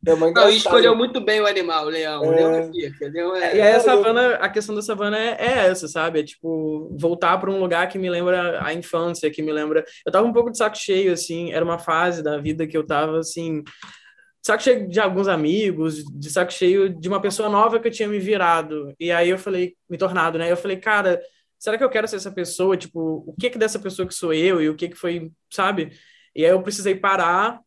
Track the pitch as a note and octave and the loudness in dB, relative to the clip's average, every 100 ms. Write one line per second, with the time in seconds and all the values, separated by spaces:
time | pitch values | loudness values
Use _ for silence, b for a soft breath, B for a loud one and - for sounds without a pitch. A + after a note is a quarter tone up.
0 | E3 D#3+ E3 F3 G#3 A3 G3 F3 A#3+ A3+ | 2 4 4 6 6 6 6 6 6 6
1 | B3 B3 G3+ G#3+ G#3 G3 F3 D#3+ D3+ D#3+ | 2 -2 0 2 2 0 0 -2 -2 -4
2 | D#3 D3+ D#3 D#3+ E3 D#3+ E3 E3+ D3 C#3 | -4 -2 2 4 4 2 -2 -6 -8 -8
3 | C#3+ D#3+ F3 F#3 F3 F#3 G#3 A3+ A#3 B3 | -8 -4 -4 -2 2 6 6 6 6 6
4 | G3+ A#3 B3 A#3 G3+ G#3+ G#3 G#3 G#3 G#3 | 4 4 2 2 -2 -2 -4 -6 -6 -4
5 | G#3 G#3+ A3+ - A#3 B3+ F#3+ F#3 D#3 E3 | -2 -2 -4 -2 -2 2 2 2 -4 -4
6 | D#3+ D#3+ D3+ - E3 D#3+ D#3 D3+ D#3+ C#3+ | -2 -2 -4 -8 -6 -4 -4 -6 -8 -4
7 | E3 E3+ F3 F#3 F#3+ G3 F#3 E3+ F3+ F#3+ | -2 0 0 0 0 -2 0 0 -2 -2
8 | F#3 F3 F3+ F3+ F3 - C#2 E3 E3+ E3+ | -4 -2 0 0 -2 -4 -4 -6 -4 -4
9 | E3+ E3+ D#3 D3+ D#3 D3+ D3+ D#3 D#3 B | -2 -2 -4 -2 -4 -2 0 0 -2 B
10 | - F#3 A#3 A#3 A#3 A3+ G#3+ G#3+ - F#3+ | 0 2 2 2 0 0 -2 -2 -2 0
11 | F#3+ E3+ - E3+ E3+ D#3+ E3+ E3+ E3+ D#3+ | 2 0 -4 -6 -4 -2 -2 -2 -2 0
12 | F3+ F3 D3+ D3 D3 D#3 D#3+ D#3 D#3 D3+ | 0 -2 -4 -4 -4 -4 -4 -4 -2 0
13 | D#3 D#3+ D#3+ - E3 D#3 D3 B B B | 0 -2 -4 -8 -6 -6 -8 B B B
14 | B B B _ - A3 C4 A#3+ G3 F3+ | B B B _ -2 0 4 2 2 0
15 | G3+ F#3 G3 E3+ D3+ F#3+ G#3 D#3+ D#3+ D3+ | 0 2 0 2 2 2 0 0 -2 -4
16 | D3 C#3+ D3 F3 F3+ - F3+ G3 G3 E3+ | -10 -12 -6 -2 -2 0 2 2 0 -2
17 | E3+ G3 G3+ G3+ G#3+ G3+ A3 A3+ A#3 A3+ | -4 -2 -2 -2 0 4 4 2 -2 -4
18 | G#3+ G#3 F#3 G#3 F3 E3 D#3 D3+ C#3+ - | -4 -4 -2 0 2 2 0 -8 -10 -8
19 | E3+ E3+ F3 F#3 G3 F#3 F3+ _ _ E3+ | -2 2 2 0 -2 -4 -4 _ _ -4
20 | F#3 E3+ E3 E3 E3 F3 G3+ F#3 A3 G#3+ | -2 0 0 0 0 -2 -2 -4 0 2
21 | F#3+ F3 B B B _ - A3 B3+ A3 | 2 0 B B B _ -4 0 0 0
22 | G#3+ G3+ G3 G3 E3+ - F#3 F#3 - E3+ | -4 -6 -10 -8 -8 -2 0 0 -2 -8
23 | D#3+ D#3+ - - B3 A#3+ A3 G#3+ G3+ F#3+ | -6 -6 -10 -6 -6 -2 -2 -2 -8 -6
24 | F3+ - F3 D#3 F3 F3+ D#3 D3+ F3 - | -6 -4 -2 2 2 2 0 -2 -6 -6
25 | F3+ E3+ D#3+ _ _ - F#3+ G3+ D#3 b | -6 -6 -8 _ _ -2 -2 0 -6 b
26 | b b b - E3 F#3+ F#3 G3+ G3 F#3+ | b b b 0 4 4 0 -4 -2 0
27 | G3 F#3+ E3+ F3+ G#3+ A#3+ | 0 2 2 2 0 -4